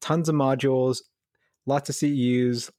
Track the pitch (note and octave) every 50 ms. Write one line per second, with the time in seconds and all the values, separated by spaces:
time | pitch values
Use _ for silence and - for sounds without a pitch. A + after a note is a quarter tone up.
0 | - - D#3 E3+ D#3 D#3+ D#3 C#3+ C3+ C3+ C3+ B2+ C3+ C3+ C3 B2+ B2+ C3 B2 -
1 | - _ _ _ _ _ _ _ _ _ _ _ _ C3 C#3 C#3+ C#3 - C#3 -
2 | D3 D3 C#3+ C3 B2 B2 B2 B2 B2 B2 A#2+ A#2 - - -